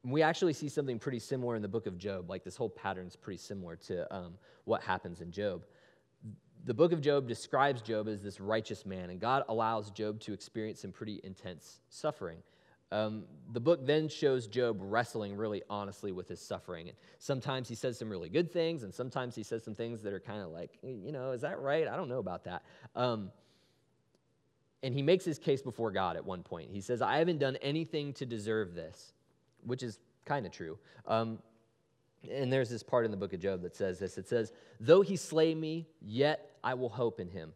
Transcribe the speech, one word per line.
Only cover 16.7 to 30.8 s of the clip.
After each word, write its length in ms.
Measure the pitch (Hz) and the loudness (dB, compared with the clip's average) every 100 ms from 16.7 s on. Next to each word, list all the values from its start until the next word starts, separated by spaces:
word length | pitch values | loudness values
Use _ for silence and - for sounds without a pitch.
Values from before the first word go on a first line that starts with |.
| 85 85 | -10 -10
And 80 | - - - | -16 -20 -14
sometimes 500 | - 135 143 131 120 | -4 -2 -2 -4 -4
he 60 | |
says 240 | 113 135 110 | -2 -2 -2
some 100 | 110 | -6
really 200 | 95 90 | -6 0
good 240 | 139 170 | 2 2
things, 320 | 175 165 165 | 2 0 -2
and 100 | 101 | -6
sometimes 400 | - 127 135 123 | -6 -4 -2 -4
he 80 | 117 | -6
says 220 | 107 113 | -4 -4
some 100 | 113 | -4
things 280 | 107 117 117 | -6 -4 -4
that 100 | 101 | -4
are 80 | 95 | -6
kinda 260 | - 104 90 | -6 -8 -8
like, 320 | 80 82 - | -8 -10 -12
"You 280 | 127 123 92 | -12 -10 -8
know, 220 | 147 131 | -6 -4
is 80 | 123 | -2
that 200 | 147 - | -4 -2
right? 280 | 135 156 143 | 0 2 2
I 80 | 135 | -2
don't 120 | 135 | -2
know 120 | 127 | -2
about 240 | 95 87 | -4 -6
that." 200 | - 87 - - 120 | -6 -8 -10 -20 -10
Um, 380 | - 123 113 95 - _ _ _ _ _ _ _ _ _ _ _ _ _ _ | 0 2 2 -4 -12 _ _ _ _ _ _ _ _ _ _ _ _ _ _
and 100 | 131 | -2
he 80 | 131 | 2
makes 220 | 139 185 | 6 6
his 140 | 185 147 | 4 0
case 240 | - 139 | 2 2
before 280 | 131 - 113 | 0 -2 0
God 260 | 95 92 82 | 2 2 0
at 80 | |
one 200 | 98 92 | -4 -6
point. 260 | 85 87 67 | -6 -10 -6
He 100 | 98 | -8
says, 220 | 98 120 | -2 0
"I 160 | 127 143 | 4 4
haven't 200 | 165 160 | 4 4
done 180 | 135 135 | 2 2
anything 560 | 139 151 160 156 143 | 0 0 0 -2 -4
to 120 | 135 131 | -6 -4
deserve 480 | 117 104 110 95 | -4 0 0 0
this," 400 | 85 80 - - _ _ _ _ _ | -4 -10 -12 -20 _ _ _ _ _
which 200 | - 127 | -6 -4
is 160 | 123 107 _ _ | -4 -8 _ _
kinda 240 | - 147 98 | -2 -2 -2
true. 300 | - 82 80 | -8 -10 -10